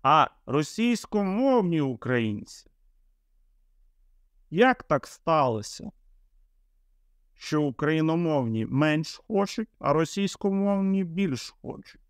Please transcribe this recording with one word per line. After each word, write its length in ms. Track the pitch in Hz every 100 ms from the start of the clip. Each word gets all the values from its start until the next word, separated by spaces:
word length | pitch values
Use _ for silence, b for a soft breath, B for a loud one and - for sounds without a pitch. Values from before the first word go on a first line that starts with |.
а 260 | 131 151 139 _ -
російськомовні 1400 | 135 151 - 240 226 - 208 196 196 269 247 185 160
українці. 880 | 139 117 117 123 110 104 - - _ _ _ _ _ _ _ _ _ _ _ _ _ _ _ _ _ _ _
Як 340 | 160 254 -
так 240 | - 147 -
сталося, 840 | - - 160 131 110 - - 208 _ _ _ _ _ _ _ _ _ _ _ _ _ _
що 280 | _ - 151
україномовні 1040 | 147 120 151 160 160 165 170 147 117 110 110
менш 560 | 131 151 156 156 - -
хочуть, 420 | 190 196 - 220 _
а 140 | 135
російськомовні 1120 | 151 160 - 196 - 202 196 202 196 196 190
більш 460 | 180 165 190 127 - _
хочуть? 400 | - 156 - -